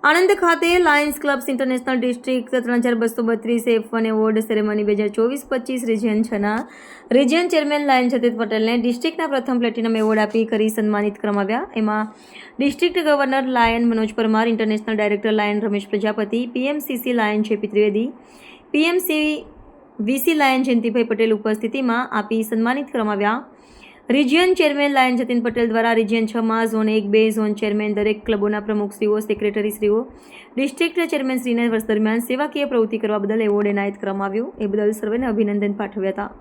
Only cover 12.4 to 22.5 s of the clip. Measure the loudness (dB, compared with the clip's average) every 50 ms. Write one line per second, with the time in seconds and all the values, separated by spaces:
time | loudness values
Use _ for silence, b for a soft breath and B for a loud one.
12.4 | B B B -2 -2 -2 0 0 -2 0 0 0 2 2 2 2 2 2 0 0
13.4 | 0 0 2 2 2 2 2 2 2 2 2 2 0 -2 -2 -2 0 2 2 2
14.4 | 2 2 2 0 0 0 0 -2 -2 -2 -2 0 0 0 0 0 0 0 0 2
15.4 | 0 0 0 0 0 0 -2 -2 -4 -2 -4 -2 0 -2 -2 -2 -4 -2 -2 -4
16.4 | -4 -4 -4 -4 -2 -2 -2 -4 -4 -6 -8 -6 -2 -2 0 0 0 2 0 0
17.4 | 0 0 -2 -2 -2 -2 2 2 2 2 2 0 -2 -4 -6 B B B B B
18.4 | B B B B B -2 0 2 2 2 2 0 0 0 0 0 0 0 -2 -4
19.4 | -8 -14 -20 -20 -20 -20 -20 -20 -20 -20 -8 -6 -2 -2 -2 0 2 2 2 4
20.4 | 4 4 4 2 2 2 2 2 2 2 0 0 0 0 0 0 2 2 2 0
21.4 | 0 -2 -2 -2 -2 -4 -4 -2 -2 0 0 -2 -2 -4 -4 -6 -4 -2 -2 -2
22.4 | -2 -2